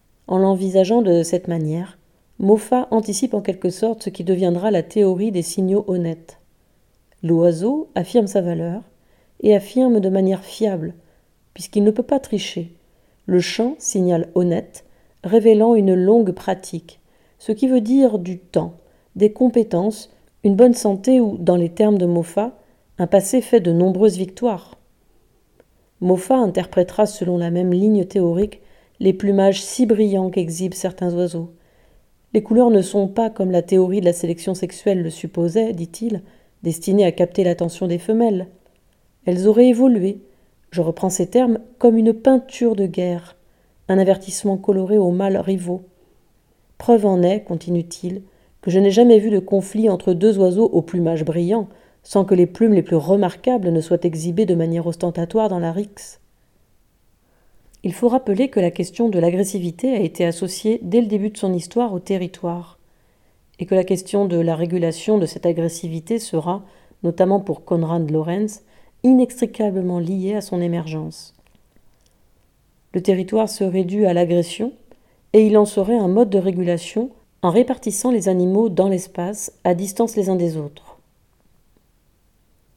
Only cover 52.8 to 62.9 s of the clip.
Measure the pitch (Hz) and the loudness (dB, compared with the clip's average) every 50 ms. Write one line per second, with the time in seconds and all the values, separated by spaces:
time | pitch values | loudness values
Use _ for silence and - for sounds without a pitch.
52.8 | - - 170 160 143 160 190 202 202 170 - - - 254 254 240 185 175 170 160 | 2 2 0 0 2 2 2 2 2 0 -4 -4 -2 -2 0 0 0 0 0 0
53.8 | 160 165 175 175 175 175 160 160 160 175 170 185 220 180 180 165 165 165 165 170 | 0 0 0 0 0 -2 -4 -4 -4 -4 -2 0 0 2 2 0 0 0 -2 -2
54.8 | 165 170 165 - - 175 165 175 170 170 - 220 220 208 190 175 170 165 165 190 | -4 -4 -6 -4 -4 -4 -4 -4 -4 -2 0 0 0 0 -2 -2 -4 -4 -4 -6
55.8 | 208 202 - - - - - _ _ _ _ _ _ _ _ _ _ _ _ _ | -8 -8 -12 -20 -20 -20 -20 _ _ _ _ _ _ _ _ _ _ _ _ _
56.8 | _ _ _ _ _ _ _ _ _ _ _ _ _ _ _ _ _ _ _ _ | _ _ _ _ _ _ _ _ _ _ _ _ _ _ _ _ _ _ _ _
57.8 | - 185 - - 240 233 240 262 254 214 196 190 269 269 - 208 180 175 175 - | -10 -8 -4 -2 0 0 0 0 -2 -2 -2 -2 -2 -2 0 0 -2 0 -2 -4
58.8 | 180 - - - 233 233 190 175 165 175 175 180 202 196 - 196 175 170 165 - | -8 -6 -4 -4 -2 -2 0 0 0 0 0 0 -2 -4 -4 -6 -6 -6 -6 -4
59.8 | - 262 262 208 202 - - - 180 170 165 170 196 175 180 - - 220 226 226 | -4 -2 -2 -2 -2 -4 -4 -2 -2 -2 -2 -4 -6 -8 -8 -4 -2 -2 -2 -2
60.8 | 220 175 185 240 240 208 214 202 202 214 208 - - 190 185 175 165 180 - 233 | -2 0 0 0 0 0 -2 -4 -4 -6 -6 -4 -4 -4 -2 -4 -6 -6 -4 -4
61.8 | 247 233 190 175 180 - 196 190 180 180 190 - - 175 170 175 170 - _ _ | -4 -4 -4 -8 -6 -6 -6 -6 -6 -8 -10 -10 -8 -8 -8 -8 -12 -16 _ _
62.8 | _ _ | _ _